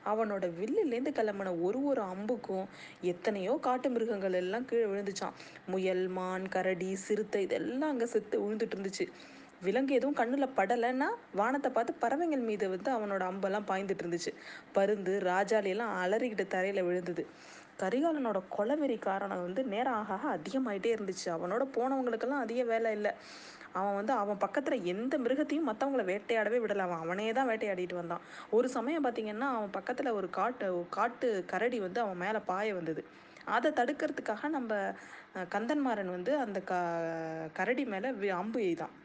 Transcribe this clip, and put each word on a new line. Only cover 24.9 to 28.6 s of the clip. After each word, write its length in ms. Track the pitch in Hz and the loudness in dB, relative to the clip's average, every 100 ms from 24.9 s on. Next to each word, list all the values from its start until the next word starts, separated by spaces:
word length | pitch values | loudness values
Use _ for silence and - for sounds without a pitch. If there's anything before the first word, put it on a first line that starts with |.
| 185 254 294 | -2 0 2
மிருகத்தையும் 500 | 233 269 294 302 294 | 2 2 2 2 0
மத்தவங்கள 360 | 220 277 262 | 0 2 2
வேட்டையாடவே 540 | 190 202 - 226 208 240 | 2 0 2 2 4 2
விடல. 180 | 214 196 | 2 0
அவன் 220 | 185 170 | 0 -2
அவனே 340 | 165 185 220 | -2 0 2
தான் 160 | 226 262 | 2 2
வேட்டையாடிட்டு 460 | 220 220 185 180 | 2 0 -2 -2
வந்தான். 260 | 180 170 170 - - - | -4 -4 -6 -8 -16 2
ஒரு 180 | 214 | 4